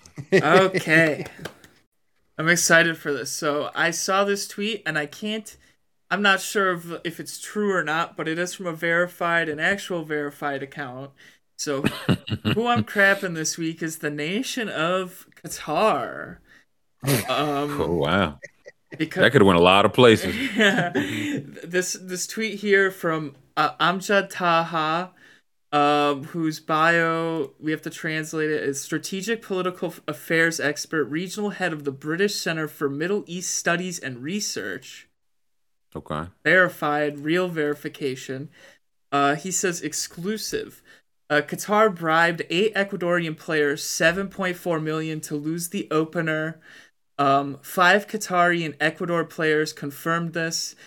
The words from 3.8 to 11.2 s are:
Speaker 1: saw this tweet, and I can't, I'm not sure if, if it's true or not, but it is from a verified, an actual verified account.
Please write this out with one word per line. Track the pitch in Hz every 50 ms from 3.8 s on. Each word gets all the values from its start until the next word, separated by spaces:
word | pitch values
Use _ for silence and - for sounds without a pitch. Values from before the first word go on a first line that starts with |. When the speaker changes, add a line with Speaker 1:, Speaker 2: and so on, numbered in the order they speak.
| 160 170
Speaker 1:
saw | 170 - - - 190 196 202
this | 202 202 196 - -
tweet, | - - 202 220 226 - -
and | 156 156 151
I | 147
can't, | 143 - - 214 214 214 220 214 - - - _ _ _ _ _ _ _ _ _ -
I'm | 170 190 208
not | 202 190 190
sure | - - - 208 196 185 180
if, | 170 170 170 165 - -
if | 170 160 -
it's | 151 139 - -
true | - - - 214 208 202 190
or | 180 156
not, | 151 156 165 170 - -
but | - 156 160
it | 160 170
is | 180 175 -
from | - 190
a | 175 165
verified, | 160 175 170 170 170 175 175 - - 180 170 170 170 165 160
an | 147 151
actual | 160 180 196 196 - - 185 170 156
verified | 151 151 151 147 143 143 - 151 143 139 135 139
account. | 139 - 156 143 127 123 131 139 139 _ _